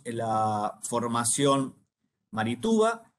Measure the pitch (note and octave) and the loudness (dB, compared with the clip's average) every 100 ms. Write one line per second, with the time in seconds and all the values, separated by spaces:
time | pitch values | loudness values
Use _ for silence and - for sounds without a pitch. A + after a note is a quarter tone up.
0 | B2 A#2 A2+ A2 A2 G#2+ G#2+ - - A#2+ | -8 -6 -2 0 0 0 -4 -6 -4 -4
1 | A#2 A#2+ A2+ - C#3 C3+ C3+ - _ _ | -2 -2 0 2 2 2 0 -10 _ _
2 | _ _ _ A2 A2 A#2 A3+ A3 A3 A3+ | _ _ _ -4 -4 -2 2 4 4 0
3 | - | -12